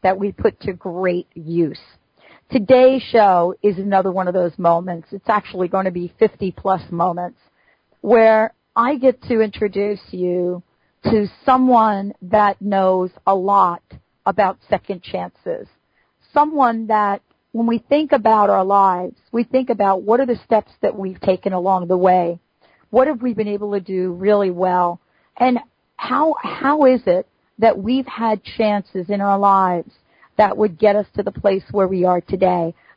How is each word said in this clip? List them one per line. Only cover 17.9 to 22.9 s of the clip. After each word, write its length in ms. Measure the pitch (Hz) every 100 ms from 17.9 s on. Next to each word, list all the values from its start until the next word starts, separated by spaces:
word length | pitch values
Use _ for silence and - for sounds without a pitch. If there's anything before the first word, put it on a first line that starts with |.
| 294 302
about 360 | 269 220 214 202
our 160 | 196 190
lives, 520 | 196 196 180 180 - _
we 120 | 233
think 260 | 233 262 254
about 320 | 220 196 190
what 180 | 196 240
are 60 | 254
the 160 | 233
steps 280 | - 220 - _
that 160 | 202 -
we've 240 | 190 185
taken 320 | - 185 196
along 340 | 185 185 190 175
the 100 | 180
way, 420 | 185 180 170 170 _ _ _ _
what 160 | _